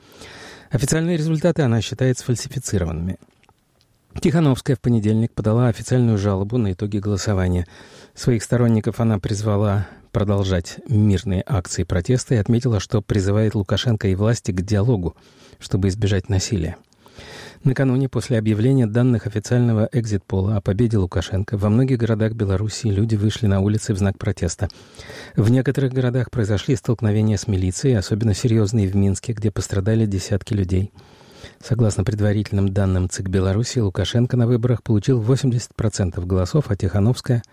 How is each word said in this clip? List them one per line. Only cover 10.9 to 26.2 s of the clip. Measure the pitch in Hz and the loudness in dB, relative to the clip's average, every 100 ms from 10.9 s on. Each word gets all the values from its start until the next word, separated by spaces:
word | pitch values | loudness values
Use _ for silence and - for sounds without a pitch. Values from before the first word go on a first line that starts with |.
| 107 104 92 98 92 | 2 4 2 0 -4
акции | - 92 - - | -2 -4 -4 -6
протеста | 87 90 104 123 - 120 | -2 -2 0 -2 0 0
и | |
отметила, | 98 117 123 104 | 2 0 2 -2
что | - 110 | -2 -2
призывает | - 104 95 104 110 104 | 0 0 2 2 2 0
Лукашенко | 95 104 127 107 98 | -2 0 0 0 0
и | |
власти | 95 110 123 - | 0 0 0 -2
к | 92 | -4
диалогу, | 98 104 113 104 85 - _ _ - - | 0 2 2 0 -2 -8 _ _ -20 -20
чтобы | - 98 95 | -4 0 0
избежать | 104 101 98 - | 0 0 0 0
насилия. | 95 - 101 82 - _ _ - - - - - - | -2 0 -2 -4 -8 _ _ -20 -20 -20 -20 -20 -2
Накануне, | 139 127 135 127 135 | 0 2 2 2 0
после | 123 - 117 | -2 -2 0
объявления | 107 104 123 135 113 | 2 2 2 4 2
данных | 117 127 117 110 | 2 2 2 -2
официального | 107 - 123 120 110 104 | -6 0 2 2 2 0
экзит-пола | 120 113 101 - 95 95 107 | -2 -2 -4 -2 -2 0 0
о | |
победе | - 98 120 110 | 0 0 2 2
Лукашенко, | 92 95 - 95 98 104 | 0 -2 -2 -4 -2 -2
во | 104 | 2
многих | 110 131 120 | 2 2 0
городах | 113 107 110 | 0 0 -2
Белоруссии | 113 98 95 107 - 113 | -2 0 0 -2 -4 -2
люди | 98 113 107 | 0 0 2
вышли | 104 - 107 | 0 0 2
на | 98 | 2
улицы | 101 110 - 98 | 2 0 -2 0
в | |
знак | 101 - | 0 0
протеста. | 107 - 87 - 95 - - - - - - - | -4 -2 -4 -4 -6 -8 -20 -20 -20 -18 -6 0
В | 107 | 4
некоторых | 127 135 127 131 | 4 2 0 0
городах | 131 123 127 | 0 0 0